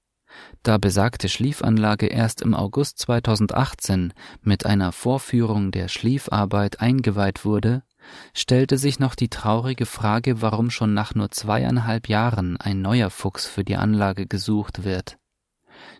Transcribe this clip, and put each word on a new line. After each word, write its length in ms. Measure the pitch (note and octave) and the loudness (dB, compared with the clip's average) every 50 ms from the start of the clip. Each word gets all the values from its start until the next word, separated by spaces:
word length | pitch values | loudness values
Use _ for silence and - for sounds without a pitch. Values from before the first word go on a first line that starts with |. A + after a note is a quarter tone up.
| _ _ _ _ _ _ - - - - - - | _ _ _ _ _ _ -20 -20 -20 -20 -14 -4
Da 160 | - A2+ G#2+ G2+ | 0 2 2 4
besagte 500 | G#2 G2 F2+ G2+ G#2 A#2+ - - - F#2+ | 4 2 4 4 2 2 0 -2 -4 -4
Schliefanlage 760 | - - A#2+ C#3+ D3 - - A2+ A2 A2 G#2+ G#2+ G#2 - A2 | -2 0 -2 -2 -2 0 0 2 4 4 4 2 2 2 0
erst 360 | - - A#2 A2+ A2+ - - | 0 2 0 0 0 -2 -2
im 120 | - A2+ G#2+ | 0 0 2
August 460 | - G2 G#2 - C#3 C#3+ - - - | 2 0 -2 0 -2 -2 -2 -4 -8
zweitausendachtzehn 1120 | - - A#2+ A#2+ - A#2 G#2+ G2+ G#2 - - - C3+ - - - - - G2 F#2 F2+ E2+ - - - - - - | -2 0 0 0 2 2 2 2 2 0 2 0 -2 -2 -4 -6 -2 0 0 0 0 -2 -6 -10 -20 -20 -12 -4
mit 240 | - G#2+ G2 - - | 0 0 2 2 2
einer 280 | G2+ G#2 G2 F#2 F2 | 2 2 2 2 0
Vorführung 800 | - - - B2 C3+ C3+ - - C3 A#2+ A#2 A2 G#2 G#2 G2 F#2+ | -2 -2 -2 0 0 -2 -2 0 0 2 2 2 2 0 0 0
der 160 | F#2+ G2 F2+ F#2 | -2 -4 -4 -4
Schliefarbeit 920 | - - - A#2 C3+ C#3 - - - G#2 G2+ G2 G#2 G2+ G2+ G2 - - | -6 -2 0 0 0 0 -2 -2 0 0 0 2 2 0 0 0 -2 0
eingeweiht 640 | A2+ A#2+ C3 C3+ A#2+ A#2+ F#2+ G#2 G2 G2 - - - | 0 2 2 2 2 0 0 2 0 0 -2 -2 -2
wurde, 380 | G#2 G#2+ G#2 A2 A2+ B2 C3 - _ _ _ - - - - - - - | 0 0 2 2 0 0 0 -4 _ _ _ -20 -20 -20 -20 -20 -14 -8
stellte 440 | - - - B2+ B2+ C3+ - C#3 C3 | -6 0 2 4 4 4 2 2 0
sich 220 | C#3 C#3+ C3 - | 0 0 0 2
noch 160 | C3+ B2 - | 0 0 0
die 140 | - A#2+ - | 0 -2 -2
traurige 540 | - - - G#2+ A2 A#2 B2 C3 B2+ - A#2+ | -2 -2 0 0 0 0 0 -2 -2 -2 -4
Frage, 560 | - - - A2 G#2 G#2+ A#2 A#2 C3+ B2 A2+ | -4 -4 -2 0 0 0 2 2 0 0 2
warum 300 | A2+ G#2+ G#2+ A2 A#2 A#2+ | 0 0 2 2 0 0
schon 240 | - - A#2 G#2 G#2 | 0 0 0 2 2
nach 220 | G2+ G#2+ - - | 0 0 -2 -2
nur 160 | G#2+ G2+ - | -2 -2 -2
zweieinhalb 760 | - - - G#2+ G#2+ B2 B2+ B2 B2 B2 A2 A2+ A2+ A2+ - - | -4 -6 -2 0 0 0 2 2 0 0 0 0 -2 -2 -2 0
Jahren 480 | G#2 G#2+ A#2 A#2+ A2+ G2+ F2+ F2 E2+ | 0 2 2 0 0 0 -2 -2 -2
ein 260 | - - G2+ G2 F#2+ | -4 -4 -2 -2 -2
neuer 280 | F#2+ G2 A#2+ B2 G#2+ F2+ | 0 2 2 2 2 0
Fuchs 360 | - - - G2 - - - | -2 -4 -6 -6 -4 -6 -10
für 180 | - - G2 F#2+ | -8 -6 -4 -2
die 100 | - G2 | -2 0
Anlage 540 | F#2 G2 G#2+ G#2+ G#2 G2+ G2 F#2+ G2 F#2 - | 0 2 2 2 2 2 0 0 -2 -4 -4
gesucht 560 | G#2+ F#2+ - A2 G#2+ G#2 G2 - - - F2+ | -4 -4 -2 0 0 0 -2 -4 -8 -6 -4
wird. 320 | G2 F#2 F#2 - - - _ _ _ _ _ _ _ _ _ _ _ - - - - - | -4 -4 -4 -6 -10 -14 _ _ _ _ _ _ _ _ _ _ _ -20 -20 -20 -20 -20